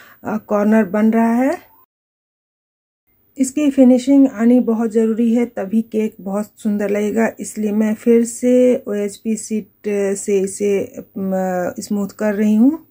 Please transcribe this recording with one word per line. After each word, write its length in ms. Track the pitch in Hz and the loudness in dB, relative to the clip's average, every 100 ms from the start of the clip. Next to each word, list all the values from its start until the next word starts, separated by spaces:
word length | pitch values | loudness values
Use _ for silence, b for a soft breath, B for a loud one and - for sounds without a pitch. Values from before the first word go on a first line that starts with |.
| B B | B B
अ, 140 | - 214 | -8 -8
कॉर्नर 480 | - 208 208 220 214 | -4 -2 2 2 2
बन 260 | 208 220 | 0 2
रहा 220 | 226 226 | 2 2
है। 240 | 233 262 349 _ _ _ _ _ _ _ _ _ _ _ _ _ _ _ _ _ - | 2 0 -2 _ _ _ _ _ _ _ _ _ _ _ _ _ _ _ _ _ -4
इसकी 320 | 269 - 294 | -4 -2 0
फिनिशिंग 580 | 277 254 254 262 277 269 | 4 6 4 4 4 4
आनी 320 | 208 233 247 | 2 2 4
बहुत 320 | 240 220 233 | 2 -2 -2
ज़रूरी 420 | 214 220 220 233 | 0 0 0 0
है, 120 | 233 240 | 0 -2
तभी 360 | - 196 220 | -6 -4 -4
केक 340 | 220 220 214 - | -2 -4 -4 -6
बहुत 300 | 185 196 208 - | -8 -6 -6 -8
सुंदर 320 | 220 208 202 | -4 -2 -2
लगेगा, 420 | 202 208 202 220 - | -2 -2 -2 -2 -4
इसलिए 320 | 202 - 214 | -10 -8 -4
मैं 220 | 208 214 | -2 -2
फिर 300 | 220 - 233 233 | -2 2 2 2
से 580 | - 247 247 254 247 247 | -2 0 4 4 2 -4
ओएचपी 480 | 208 202 196 226 214 | -6 -6 -8 -8 -6
शीट 520 | - 214 208 _ 214 202 196 196 | -6 -8 -8 _ -6 -4 -2 -4
से 220 | - 196 | -2 -2
इसे, 380 | 196 196 202 196 | -2 -2 -2 -2
अ, 960 | - - - - 190 190 185 180 180 - | -4 -10 -14 -8 -4 -4 -2 -4 -4 -8
स्मूथ 380 | - 208 196 - | -6 -4 -4 -4
कर 140 | 214 | -4
रही 220 | 202 214 214 | 0 2 4
हूँ। 300 | 254 320 - | 4 2 -6